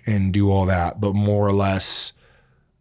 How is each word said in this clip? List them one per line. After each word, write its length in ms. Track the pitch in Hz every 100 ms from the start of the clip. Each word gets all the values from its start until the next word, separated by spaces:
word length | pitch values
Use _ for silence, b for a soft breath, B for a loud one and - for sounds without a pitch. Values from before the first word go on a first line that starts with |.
| -
and 260 | 104 95
do 180 | 95 101
all 140 | 98 95
that," 320 | 92 87 -
but 120 | 104 101
more 320 | 104 104 101
or 60 |
less, 600 | 98 98 95 - - - b b b b b b b